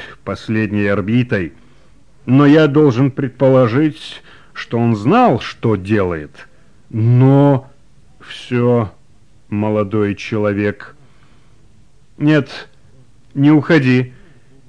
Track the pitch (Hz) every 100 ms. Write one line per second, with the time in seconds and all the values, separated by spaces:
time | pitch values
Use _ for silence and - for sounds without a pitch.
0 | - - - 107 - 110 107 104 101 101
1 | 98 120 123 107 80 - - - - -
2 | - _ - 135 143 156 151 143 151 117
3 | 139 131 135 - 135 131 117 127 156 151
4 | - - - - - - - 117 117 107
5 | 117 233 240 123 - - 117 101 92 107
6 | 92 80 73 - - _ - - - 113
7 | 113 123 131 139 143 131 - _ _ -
8 | - - - - - 123 120 120 98 -
9 | _ _ _ - - 104 107 107 101 107
10 | 104 101 - 107 104 104 104 101 - -
11 | - - - - - - - - - -
12 | - - 151 151 123 - - - - -
13 | - - - 139 143 151 - 160 131 127
14 | 123 - - - - -